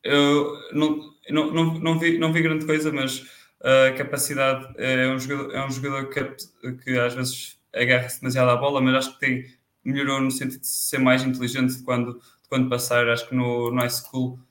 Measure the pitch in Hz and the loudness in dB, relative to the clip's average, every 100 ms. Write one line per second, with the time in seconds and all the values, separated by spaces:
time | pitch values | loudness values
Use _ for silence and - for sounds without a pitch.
0 | - 143 143 147 143 - - 147 151 151 | 4 4 6 4 2 -6 -6 0 0 0
1 | - _ - 151 147 165 165 160 165 165 | -6 _ -2 0 0 2 0 0 0 2
2 | 165 165 160 165 160 156 156 156 151 139 | 2 2 2 2 2 0 0 0 0 -2
3 | 131 127 - - _ _ 131 131 131 131 | -4 -6 -12 -20 _ _ 4 6 6 2
4 | - - - 135 135 127 - - 127 131 | -6 -4 -4 0 0 0 -6 -6 -2 2
5 | 131 131 131 143 131 131 135 131 139 139 | 0 0 -4 -6 -4 -6 -6 -6 -6 -6
6 | 135 147 131 - - _ 127 127 131 127 | -6 -6 -6 -10 -18 _ -12 -10 -2 0
7 | 120 127 127 - - - _ - 123 123 | 0 -2 -6 -6 -12 -18 _ -2 2 2
8 | 123 - 131 127 127 123 139 143 131 131 | 0 -6 -4 2 4 4 2 2 4 2
9 | 131 - 139 127 127 _ _ _ 131 139 | -2 -4 -2 -2 -6 _ _ _ -4 -2
10 | 139 135 131 127 127 - - - - 135 | -2 0 -2 -2 -6 -8 -8 -6 -4 2
11 | 127 131 131 127 123 131 127 127 - 123 | 4 4 2 -2 -4 0 0 -2 -2 -2
12 | 120 120 _ _ _ 131 127 123 - 120 | -2 -8 _ _ _ 0 0 0 2 2
13 | 120 117 - 127 123 120 120 127 120 123 | 4 0 0 -2 0 0 0 0 -2 -4
14 | - 131 123 127 _ | -6 -6 -4 -6 _